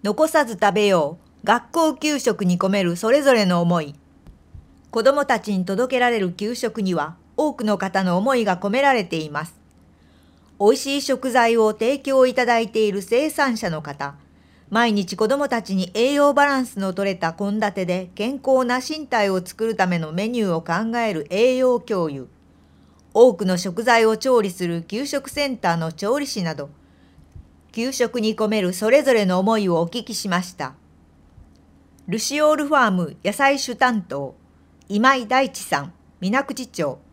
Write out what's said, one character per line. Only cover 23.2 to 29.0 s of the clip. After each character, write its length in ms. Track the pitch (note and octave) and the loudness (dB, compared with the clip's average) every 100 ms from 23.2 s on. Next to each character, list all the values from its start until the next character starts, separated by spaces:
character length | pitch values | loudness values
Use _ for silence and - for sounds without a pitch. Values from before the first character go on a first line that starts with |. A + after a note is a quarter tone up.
| B3 | 6
く 120 | F#3+ F#3 | 6 -2
の 100 | F3 | -2
食 260 | F#3+ F3 | -4 -2
材 220 | A#3 A#3 | 2 4
を 120 | A3 A3 | 4 2
調 240 | C4 B3 | 2 2
理 80 | G3+ | 2
す 160 | F3 F3+ | -4 -4
る 140 | E3+ | -4
給 240 | E3 G#3+ C#4+ | -6 -6 -4
食 240 | C#4+ C#4+ | -6 -6
セ 180 | D4 C#4+ | -4 -4
ン 80 | B3+ | -2
タ 160 | F3+ | 0
ー 40 | E3+ | 0
の 160 | E3 | -4
調 260 | E3 G3+ C#4 | -4 -2 -2
理 80 | C#4 | -2
師 160 | G#3 | -6
な 120 | E3+ | -6
ど、 140 | D#3 C#3 - _ _ _ - - - - _ _ | -6 -12 -16 _ _ _ -20 -20 -20 -20 _ _
給 200 | - B3+ | -6 -6
食 280 | C4+ A#3 B3 | -4 -6 -4
に 160 | A3 A3 | -4 -2
込 120 | G#3+ | -2
め 120 | G#3+ | -2
る 140 | F3+ | -2
そ 160 | F3+ G#3+ | -2 2
れ 120 | C4+ | 2